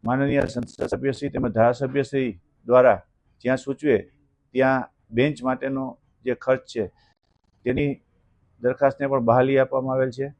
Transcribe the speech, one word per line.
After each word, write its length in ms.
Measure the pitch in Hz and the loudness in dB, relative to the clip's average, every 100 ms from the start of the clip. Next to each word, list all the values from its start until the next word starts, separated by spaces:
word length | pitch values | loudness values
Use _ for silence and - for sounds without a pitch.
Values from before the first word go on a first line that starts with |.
માનનીય 400 | 117 131 139 143 127 | 0 0 2 0 -2
સંસદ 300 | 123 - - - | -4 -10 -8 -6
સભ્યશ્રી 420 | 135 135 131 143 | -4 -4 -4 -6
તેમજ 140 | 139 120 104 | -4 -4 2
ધારાસભ્યશ્રી 720 | 117 120 135 135 131 139 127 90 _ _ - | 2 2 -4 -4 -2 -2 -4 -6 _ _ 2
દ્વારા 320 | 123 127 98 _ _ _ _ | 6 6 4 _ _ _ _
જ્યાં 160 | 123 131 | -4 -4
સૂચવે 340 | - 135 151 110 - _ _ _ _ 123 | -4 -4 0 0 0 _ _ _ _ 0
ત્યાં 320 | 131 131 - _ _ 113 | 2 2 -2 _ _ 0
બેન્ચ 220 | 143 151 123 | 0 0 -4
માટેનો 380 | 127 135 135 131 - _ _ 127 | -4 -4 -6 -8 -12 _ _ -6
જે 80 | 123 | -4
ખર્ચ 280 | - 131 - | 0 -2 -2
છે, 120 | 117 98 _ _ _ _ _ _ _ 123 | -6 -6 _ _ _ _ _ _ _ -4
તેની 260 | 127 147 139 _ _ _ _ _ _ | -2 -2 -4 _ _ _ _ _ _
દરખાસ્તને 440 | 120 127 139 135 139 | -4 0 0 0 -2
પણ 160 | 135 117 | 0 2
બહાલી 280 | 123 131 135 | 2 4 2
આપવામાં 360 | 131 135 131 131 | 2 -2 -2 -2
આવેલ 160 | 131 | -2
છે. 160 | 123 139 - | -4 -10 -10